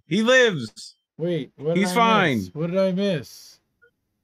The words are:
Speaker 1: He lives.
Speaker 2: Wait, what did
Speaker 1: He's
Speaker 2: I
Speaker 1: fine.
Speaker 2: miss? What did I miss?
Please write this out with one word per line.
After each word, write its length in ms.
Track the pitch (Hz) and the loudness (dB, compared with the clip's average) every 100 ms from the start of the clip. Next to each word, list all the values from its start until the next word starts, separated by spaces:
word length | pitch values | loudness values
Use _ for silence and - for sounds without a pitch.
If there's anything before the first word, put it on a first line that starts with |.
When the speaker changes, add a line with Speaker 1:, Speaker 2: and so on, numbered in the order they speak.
| - | -4
Speaker 1:
He 160 | 202 | -2
lives. 720 | 226 254 233 160 110 - - _ _ - | 4 4 4 0 -8 -14 -20 _ _ -8
Speaker 2:
Wait, 340 | 170 165 123 - | -4 -4 -6 -8
what 180 | 147 | -2
did 60 | 175 | 0
Speaker 1:
He's 120 | 190 | 0
Speaker 2:
I 20 | |
Speaker 1:
fine. 440 | 208 226 214 170 117 | 2 2 2 2 0
Speaker 2:
miss? 160 | 90 | -4
What 160 | 147 170 | -6 -4
did 80 | 190 | 0
I 120 | 190 | 0
miss? 640 | 185 202 151 113 - - - _ _ _ _ _ _ | 0 -2 -4 -6 -20 -20 -20 _ _ _ _ _ _